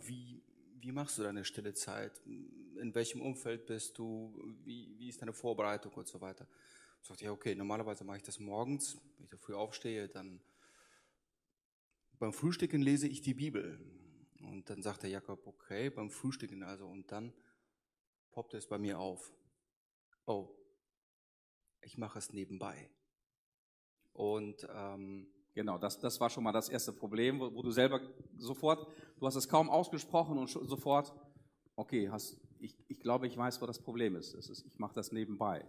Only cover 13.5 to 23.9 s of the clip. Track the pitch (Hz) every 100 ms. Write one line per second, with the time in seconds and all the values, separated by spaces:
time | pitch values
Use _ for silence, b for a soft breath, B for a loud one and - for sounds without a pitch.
13.5 | 104 85 80 - - - - - - 101
14.5 | 98 - 98 104 101 95 95 - 98 104
15.5 | - - 101 135 120 104 - 131 131 101
16.5 | 98 92 98 95 95 92 104 117 b b
17.5 | b b b _ _ _ _ _ - -
18.5 | 110 - 104 104 87 95 90 - - _
19.5 | _ _ _ _ _ _ _ - 101 92
20.5 | - - _ _ _ _ _ _ _ _
21.5 | _ _ _ 123 - 107 104 - 104 95
22.5 | 95 101 71 - _ _ _ _ _ _
23.5 | _ _ _ _